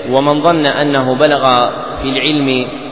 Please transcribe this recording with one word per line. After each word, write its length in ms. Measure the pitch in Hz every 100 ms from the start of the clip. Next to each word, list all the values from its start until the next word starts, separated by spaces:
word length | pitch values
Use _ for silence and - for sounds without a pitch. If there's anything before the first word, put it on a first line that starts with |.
| -
ومن 300 | 131 143 147
ظن 240 | 160 165 143
أنه 500 | 139 147 139 127 127
بلغ 540 | 151 139 131 123 120 - - -
في 80 | 139
العلم 560 | 131 139 151 135 127 123 - -